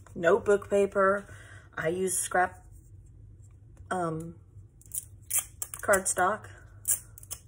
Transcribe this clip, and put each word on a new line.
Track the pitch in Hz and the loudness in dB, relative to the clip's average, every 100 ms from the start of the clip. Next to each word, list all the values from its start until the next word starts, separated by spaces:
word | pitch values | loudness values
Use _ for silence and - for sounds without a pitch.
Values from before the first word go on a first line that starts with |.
| - | -16
notebook | - 170 196 202 202 - | 0 4 4 4 2 4
paper. | 202 196 202 190 202 - - - - - - | 2 2 2 2 2 -4 -20 -20 -20 -14 -6
I | 160 | -4
use | 180 185 - | -2 -2 -2
scrap, | - 180 180 - - - - - - - - - - - - - - | 0 0 0 -2 -20 -20 -20 -20 -20 -20 -20 -20 -20 -20 -20 -16 -6
um, | 185 170 160 170 - - - - - - - - - - - - - - - | -2 -2 -4 -10 -16 -20 -20 -20 -20 -10 -10 -10 -20 -6 -6 -6 -14 -14 -6
cardstock. | - 190 190 - 180 208 - - - - - - - - - - | 2 2 2 0 0 0 -8 -20 -20 -10 -2 -2 -4 -20 -16 -14